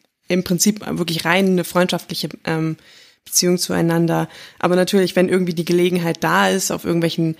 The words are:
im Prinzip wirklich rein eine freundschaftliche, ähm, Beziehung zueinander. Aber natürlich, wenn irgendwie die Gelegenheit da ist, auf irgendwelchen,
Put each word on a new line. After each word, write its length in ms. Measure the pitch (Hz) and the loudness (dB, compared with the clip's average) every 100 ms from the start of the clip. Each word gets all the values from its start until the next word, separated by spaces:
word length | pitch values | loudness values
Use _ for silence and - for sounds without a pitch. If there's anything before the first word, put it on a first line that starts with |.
| _ _ - | _ _ -4
im 160 | 185 | -2
Prinzip 420 | - 175 208 214 - | 0 0 0 0 -4
wirklich 400 | 160 170 165 165 | -4 -4 -4 0
rein 220 | 185 190 | 2 2
eine 160 | 180 | 2
freundschaftliche, 640 | 165 180 180 175 - - 156 - - | 0 0 0 -2 -6 -8 -8 -8 -6
ähm, 320 | 160 160 156 - - - _ - | -4 -4 -6 -14 -20 -20 _ -6
Beziehung 320 | - 180 175 | 0 2 0
zueinander. 680 | - 180 165 170 170 165 160 - - - | 0 0 2 2 2 0 -4 -8 -20 -4
Aber 160 | 175 180 | 0 2
natürlich, 400 | 180 202 180 185 | 2 2 2 2
wenn 140 | 185 | 2
irgendwie 240 | 185 180 | 2 0
die 120 | 170 165 | -2 0
Gelegenheit 580 | 175 180 180 170 - | 2 2 0 -2 -2
da 260 | 160 185 196 | 0 2 2
ist, 220 | 190 - | 0 -2
auf 120 | 185 - | -4 -2
irgendwelchen, 500 | 170 165 175 160 | 0 0 0 -2